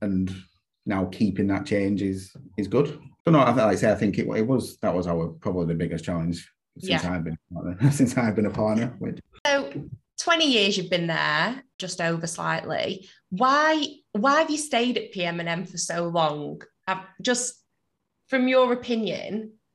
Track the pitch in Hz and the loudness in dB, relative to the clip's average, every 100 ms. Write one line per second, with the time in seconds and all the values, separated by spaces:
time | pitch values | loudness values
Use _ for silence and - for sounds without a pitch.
0 | 107 95 92 95 - _ _ _ - 95 | -2 0 0 -4 -14 _ _ _ -4 -2
1 | 92 - 107 92 98 98 - 104 98 98 | -2 0 0 2 0 0 0 0 0 0
2 | 98 95 - - - - 95 120 107 - | -2 -4 -8 -20 -14 -6 0 2 0 -2
3 | - _ - 156 123 120 110 95 110 98 | -16 _ 4 6 6 6 4 4 2 4
4 | 104 95 113 110 113 127 - - 101 87 | 2 0 0 0 2 0 -2 -4 -2 0
5 | 87 85 82 - 107 90 85 82 85 82 | 0 0 -2 -4 -4 -2 0 0 -2 -4
6 | - 87 82 85 - _ _ - 190 165 | -4 -2 -2 -4 -8 _ _ -10 -2 -2
7 | 87 90 82 82 - 85 87 90 139 - | 0 -4 -4 -8 -10 -10 -8 2 2 4
8 | - - 113 104 101 98 107 110 131 - | 2 2 0 0 -2 0 0 0 -2 -4
9 | 110 - - - 294 277 - - - - | -8 -8 -14 -6 0 0 -2 -8 -12 -16
10 | _ - - 339 311 233 202 196 165 175 | _ -6 0 2 4 4 4 2 0 0
11 | 170 156 151 151 180 262 - - 185 - | 0 0 2 2 0 -2 -12 -12 -10 -4
12 | 170 170 160 - 165 160 - 156 - 202 | -2 -2 -4 -4 -4 -4 -4 -2 -2 -4
13 | - - - 185 254 285 311 311 285 - | -12 -20 -8 0 2 4 4 2 0 -8
14 | _ 208 254 285 320 302 - 233 247 214 | _ 0 2 4 2 0 -2 0 0 0
15 | - 190 170 170 170 170 190 170 - 170 | -4 -4 -4 -2 -4 -4 -6 -6 -4 -2
16 | 175 170 156 147 147 - - _ - 185 | 0 2 2 0 -6 -10 -16 _ -6 -6
17 | - - 185 240 - - _ _ _ _ | -8 -8 -2 -2 -2 -10 _ _ _ _
18 | _ _ - 262 254 262 254 247 233 226 | _ _ -4 0 4 4 4 2 -2 -2
19 | 208 - - 208 220 - _ | -2 -4 -6 -8 -8 -16 _